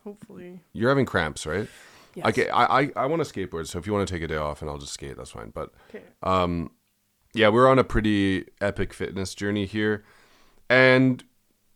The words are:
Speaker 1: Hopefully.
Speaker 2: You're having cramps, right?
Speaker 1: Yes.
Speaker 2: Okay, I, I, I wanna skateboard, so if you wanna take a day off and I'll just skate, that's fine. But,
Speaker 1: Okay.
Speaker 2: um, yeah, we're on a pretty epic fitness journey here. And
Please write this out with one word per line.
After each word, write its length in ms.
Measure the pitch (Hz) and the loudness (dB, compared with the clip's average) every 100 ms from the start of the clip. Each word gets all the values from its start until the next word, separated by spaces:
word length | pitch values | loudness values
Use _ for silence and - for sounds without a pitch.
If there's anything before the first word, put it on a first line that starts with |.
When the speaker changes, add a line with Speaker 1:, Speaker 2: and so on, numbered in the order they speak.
| 208 | -18
Speaker 1:
Hopefully. 560 | 208 - 185 180 180 _ | -18 -20 -20 -18 -20 _
Speaker 2:
You're 160 | 87 113 | -2 0
having 160 | 139 120 | 2 0
cramps, 400 | 95 78 71 78 | -2 -4 -6 -6
right? 220 | 90 107 - - - _ 185 | -6 -6 -14 -20 -20 _ -6
Speaker 1:
Yes. 120 | 190 | -2
Speaker 2:
Okay, 220 | 214 - | 0 0
I, 300 | - 120 127 | 2 2 2
I, 100 | 143 - | 0 -2
I 100 | 135 | -2
wanna 180 | 165 143 | -2 -4
skateboard, 420 | 104 90 82 78 | -6 -8 -8 -8
so 100 | 87 | -8
if 80 | 98 | -2
you 60 | |
wanna 140 | 104 90 | -2 -2
take 160 | 87 | -4
a 60 | 80 | -4
day 100 | 78 | -4
off 240 | 76 73 | -4 -6
and 100 | 78 | -10
I'll 60 | 73 | -10
just 160 | 69 | -12
skate, 240 | - 69 58 | -12 -12 -14
that's 140 | 64 | -16
fine. 180 | - 57 | -16 -14
But, 240 | 80 76 _ _ | -12 -12 _ _
Speaker 1:
Okay. 160 | 202 92 - | -20 -20 -8
Speaker 2:
um, 480 | 87 92 87 85 78 _ _ _ _ _ _ | -2 0 0 -2 -6 _ _ _ _ _ _
yeah, 160 | 110 107 | 4 6
we're 180 | 113 131 | 8 6
on 80 | 131 | 6
a 60 | |
pretty 640 | 117 117 107 101 98 95 - - | 4 2 2 2 2 0 -4 -4
epic 320 | 101 101 98 | -4 -2 -6
fitness 420 | - 87 98 95 - | -6 -8 -6 -8 -6
journey 300 | 101 104 95 | -4 -2 -2
here. 400 | 107 107 104 - _ _ _ _ _ - | -2 -2 -2 -8 _ _ _ _ _ 2
And 540 | 127 131 127 131 127 - _ _ _ _ | 6 6 6 4 0 -6 _ _ _ _